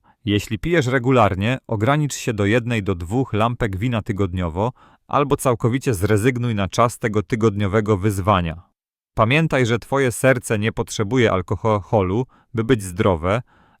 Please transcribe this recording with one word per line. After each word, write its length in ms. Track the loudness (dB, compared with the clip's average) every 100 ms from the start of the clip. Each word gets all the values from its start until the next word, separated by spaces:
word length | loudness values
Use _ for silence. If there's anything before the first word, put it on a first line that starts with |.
| _ _ 0
Jeśli 340 | 0 0 -6
pijesz 280 | 0 0 2
regularnie, 720 | 0 2 4 4 2 -2 -4 -4
ogranicz 460 | -2 0 0 -2
się 200 | -4 -6
do 120 | 0 2
jednej 380 | 2 0 -2
do 120 | -2 -4
dwóch 380 | -2 -2 -2
lampek 440 | 0 -2 -2 -4 -2
wina 240 | -2 -4
tygodniowo 720 | -4 -2 -2 -2 -4 -2 -4 -6 -20 _ _
albo 300 | -2 0 0
całkowicie 560 | 0 0 0 0 -2
zrezygnuj 640 | -2 0 2 2 0 -2 -2
na 120 | -2
czas 320 | 0 0 0
tego 240 | -4 -2
tygodniowego 720 | -2 0 0 0 0 0 0 0
wyzwania. 640 | 0 0 2 2 0 -6 -16 _ _ _ _
Pamiętaj, 520 | 0 2 2 2 2 2
że 140 | 0
twoje 320 | -2 0 0
serce 480 | 2 2 2 0 -2
nie 120 | -2
potrzebuje 600 | -4 -6 -4 -2 2 2
alkoholu, 920 | 2 -2 -4 0 -2 0 0 2 -2 -4 _ _
by 100 | -6
być 200 | 0 0
zdrowe, 580 | 0 0 0 2 0 -2 -4 _ _ _